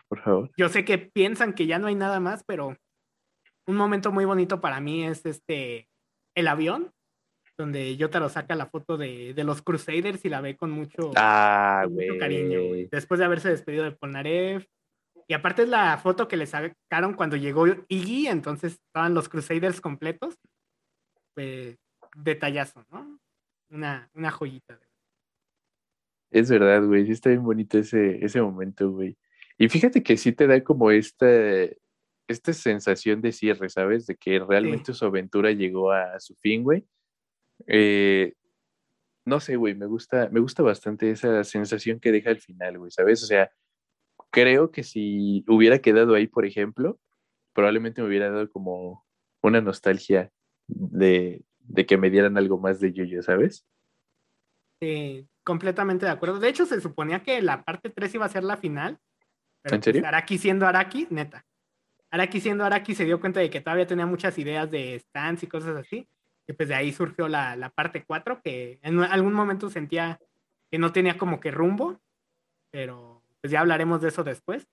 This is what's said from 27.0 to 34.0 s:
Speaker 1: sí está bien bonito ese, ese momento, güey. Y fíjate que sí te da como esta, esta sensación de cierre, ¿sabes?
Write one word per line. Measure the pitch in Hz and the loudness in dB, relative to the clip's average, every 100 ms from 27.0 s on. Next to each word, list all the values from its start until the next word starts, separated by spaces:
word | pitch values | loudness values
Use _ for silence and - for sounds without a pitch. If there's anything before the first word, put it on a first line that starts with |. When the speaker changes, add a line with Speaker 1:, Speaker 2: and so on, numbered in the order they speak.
| 104 | 2
Speaker 1:
sí | |
está | 113 131 | 0 2
bien | 123 | 2
bonito | 117 110 104 107 | 2 -2 0 2
ese, | 107 113 101 92 | 2 2 2 0
ese | 104 120 | -2 0
momento, | 107 92 95 95 98 | -2 -2 -8 -4 -4
güey. | 95 95 - _ _ - - | -2 -6 -10 _ _ -10 2
Y | 113 | 2
fíjate | 165 233 254 | 4 4 4
que | - 110 | 4 2
sí | 127 | 2
te | 120 143 | 4 6
da | 131 | 6
como | 127 143 110 | 4 4 6
esta, | 107 107 - 127 120 107 95 90 - _ _ _ _ - | 6 4 2 6 6 6 2 0 -4 _ _ _ _ -10
esta | 117 - | -8 -4
sensación | 160 120 104 101 95 110 107 | -2 0 0 0 0 0 0
de | 117 | 0
cierre, | 113 107 98 95 | 0 0 0 -2
¿sabes? | 95 95 113 | -2 0 0